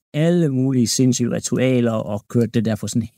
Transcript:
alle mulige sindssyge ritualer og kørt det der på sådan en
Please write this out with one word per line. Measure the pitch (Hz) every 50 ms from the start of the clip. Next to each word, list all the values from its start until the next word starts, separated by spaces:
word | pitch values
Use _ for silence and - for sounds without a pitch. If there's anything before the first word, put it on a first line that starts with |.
| _ _ -
alle | 147 160 170 175 175 165 143
mulige | 131 127 131 135 135 127 117
sindssyge | 110 - - 127 127 120 - 120 120 117
ritualer | 110 - - 120 - 127 131 131 123 120 113 110 110 - 101
og | 107 104 -
kørt | _ - 120 117 107 -
det | 120 107
der | 110 95
på | - -
sådan | 107 - 123
en | 101 - -